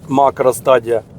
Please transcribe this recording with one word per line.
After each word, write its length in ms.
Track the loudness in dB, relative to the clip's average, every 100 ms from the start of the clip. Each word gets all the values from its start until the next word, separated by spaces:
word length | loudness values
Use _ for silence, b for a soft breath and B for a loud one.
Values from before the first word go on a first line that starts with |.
| -6
макростадія, 920 | 0 0 2 -2 0 0 0 0 -6 -6